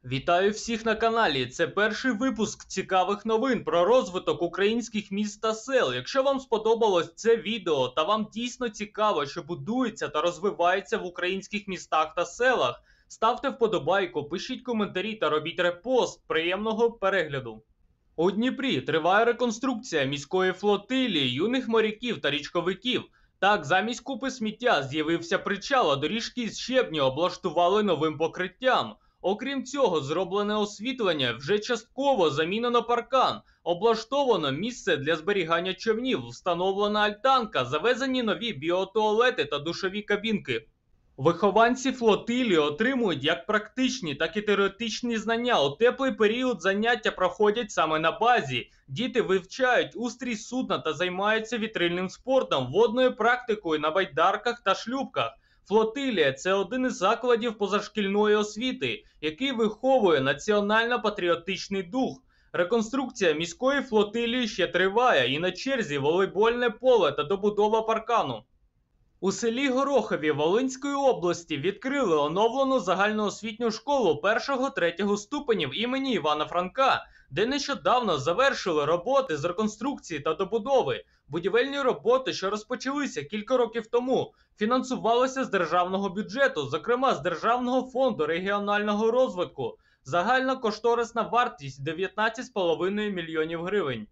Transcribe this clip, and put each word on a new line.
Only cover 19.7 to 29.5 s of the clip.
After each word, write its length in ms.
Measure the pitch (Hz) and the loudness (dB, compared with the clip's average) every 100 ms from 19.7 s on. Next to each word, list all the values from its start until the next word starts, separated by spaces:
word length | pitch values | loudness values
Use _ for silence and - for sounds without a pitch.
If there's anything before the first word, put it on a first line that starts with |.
| 220 - 160 | -4 -2 -2
міської 480 | 135 143 143 185 185 | -2 -4 -4 0 0
флотилії 840 | 185 202 202 202 262 254 160 131 | 0 0 0 0 -2 0 0 0
юних 340 | 123 202 254 226 | 0 0 0 2
моряків 520 | 226 220 214 240 156 | 2 2 -2 -6 -2
та 100 | 147 | -2
річковиків. 760 | 143 147 175 165 190 247 196 101 _ _ _ | -2 -2 -2 -2 -2 -2 -4 -4 _ _ _
Так, 260 | 190 208 | 2 2
замість 360 | 139 185 214 240 | 2 0 0 -6
купи 300 | - 262 269 | -6 -6 -6
сміття 520 | 254 214 214 240 170 | -4 -6 -2 2 2
з'явився 560 | 135 151 151 165 165 185 | 0 -2 0 -2 0 -2
причал, 540 | 196 196 - 262 185 | -2 -6 0 2 4
а 40 | 139 | 2
доріжки 520 | 151 220 220 - 220 | 0 -4 -6 -6 -6
з 100 | - | -6
щебню 460 | - 254 190 156 | -2 0 0 2
облаштували 800 | 135 131 175 175 185 156 175 208 | 0 2 -2 -2 -2 2 4 4
новим 360 | 208 156 160 143 | 2 2 0 0
покриттям. 760 | 160 165 185 - 254 214 113 104 _ _ | -4 -2 -8 -2 0 2 0 -8 _ _
Окрім 440 | 131 202 254 | -2 -2 -4